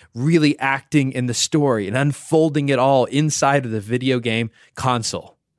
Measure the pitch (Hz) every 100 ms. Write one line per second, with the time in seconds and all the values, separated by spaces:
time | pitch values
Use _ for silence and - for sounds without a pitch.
0 | - 117 143 165 151 135 135 135 - 151
1 | 131 131 123 117 - 160 143 113 95 123
2 | 143 135 - 160 160 147 139 131 131 135
3 | 120 135 156 - 143 143 123 110 101 123
4 | 131 127 117 113 117 - _ - 127 123
5 | 113 85 - _ _